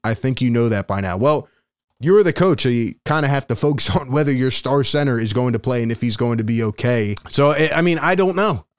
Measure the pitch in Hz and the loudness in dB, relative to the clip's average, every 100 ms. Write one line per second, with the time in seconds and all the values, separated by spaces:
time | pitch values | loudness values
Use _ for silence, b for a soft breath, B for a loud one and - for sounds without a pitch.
0 | 113 113 131 123 127 117 117 104 95 98 | -6 -2 -2 0 0 2 0 0 -2 -4
1 | 95 92 139 151 - b b _ _ - | -2 0 0 0 -4 b b _ _ -4
2 | 139 208 180 - 185 151 127 120 113 - | 4 4 4 2 2 2 0 0 -2 -6
3 | - 156 139 139 - 117 147 139 - 185 | -4 0 0 -2 -2 -2 0 0 0 -2
4 | 131 143 147 131 131 - 127 143 131 147 | -2 0 0 0 0 -2 -2 0 0 0
5 | 143 117 110 113 123 117 131 123 117 113 | 0 0 -2 0 0 -2 -2 -2 -2 -2
6 | 120 107 120 113 110 113 110 - 123 120 | -4 -2 -2 0 -2 -2 -2 -2 0 0
7 | 104 101 - - 143 147 156 151 175 160 | 0 -4 -4 2 2 2 0 2 0 0
8 | 156 185 190 180 214 113 - | 0 0 0 0 -2 -2 -8